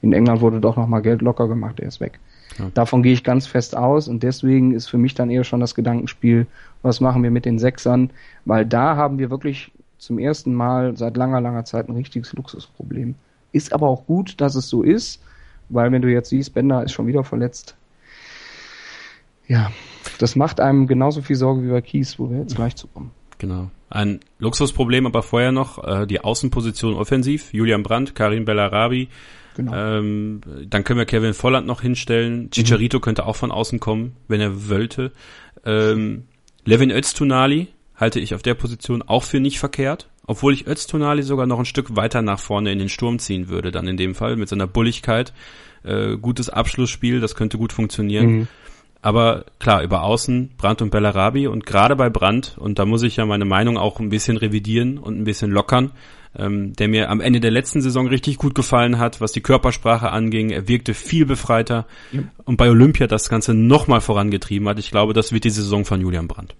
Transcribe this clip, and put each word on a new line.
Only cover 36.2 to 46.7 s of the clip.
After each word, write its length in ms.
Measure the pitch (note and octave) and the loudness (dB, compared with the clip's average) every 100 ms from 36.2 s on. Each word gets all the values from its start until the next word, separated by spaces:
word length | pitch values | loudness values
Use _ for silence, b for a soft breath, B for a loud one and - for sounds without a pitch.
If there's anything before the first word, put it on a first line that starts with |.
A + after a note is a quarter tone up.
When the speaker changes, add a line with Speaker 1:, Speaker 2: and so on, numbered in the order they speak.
| B2 _ _ _ | -12 _ _ _
Speaker 2:
Levin 260 | - A2+ C3 | 4 6 6
Öztunali 800 | A#2+ C3+ - C#3+ C3 C3+ C#3+ F3+ _ _ - | 2 -2 0 2 4 4 2 -2 _ _ -2
halte 240 | A2+ - | -2 0
ich 140 | - | -4
auf 80 | F2+ | -4
der 120 | - | -2
Position 480 | A#2 A#2+ A#2 - A#2+ | -2 -2 -6 -6 -6
auch 220 | - A2+ | 0 -2
für 160 | - C#3+ | 0 0
nicht 180 | C3+ C#3 | 0 -2
verkehrt, 500 | C#3+ - C3+ D#3 - _ - | -6 -4 -4 -4 -12 _ -8
obwohl 260 | A#2 C#3 | 0 2
ich 140 | C#3 - | 2 -2
Öztunali 540 | D#3 - D#3+ D3 D3 | -8 -4 -2 0 0
sogar 240 | C#3 C3+ B2+ | 0 0 0
noch 120 | A#2+ | 0
ein 60 | |
Stück 320 | B2 - B2+ G#2 | -2 -4 -4 -2
weiter 260 | A2+ B2+ | 0 0
nach 160 | A2 G2 | 0 -2
vorne 320 | - G2+ G#2 | -2 -2 0
in 80 | G2 | -2
den 100 | G2 | -4
Sturm 300 | - A#2+ A#2+ | -2 -2 -2
ziehen 300 | - F#2+ F2+ | -4 -6 -4
würde 240 | F#2 F2+ | -6 -4
dann 160 | F2+ F2+ | -4 -4
in 80 | F#2 | -2
dem 180 | F#2 | -2
Fall, 220 | F#2 A2+ A#2 | -2 -4 -2
mit 120 | G2+ | -4
seiner 180 | G2+ F#2 | -4 -2
Bulligkeit. 640 | G#2 A2+ A#2 - A2+ B2+ - B B B B | 0 0 0 -2 -2 -2 -10 B B B B
Äh, 340 | - G2+ G#2 G#2 | -6 -4 -4 -4
gutes 320 | A#2 B2 A#2+ | -4 -4 -4
Abschlussspiel, 680 | - A2+ | -2 -2